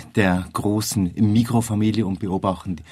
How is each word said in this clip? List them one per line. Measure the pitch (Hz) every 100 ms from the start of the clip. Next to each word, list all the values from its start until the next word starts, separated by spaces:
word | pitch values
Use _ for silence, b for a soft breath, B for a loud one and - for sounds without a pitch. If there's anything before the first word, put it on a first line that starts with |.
| -
der | - 98 90 92
großen | - 104 107 107 104 90 -
Mikrofamilie | 107 107 117 117 117 104 107 107 98
und | 90
beobachten | 101 92 98 90 - 82 B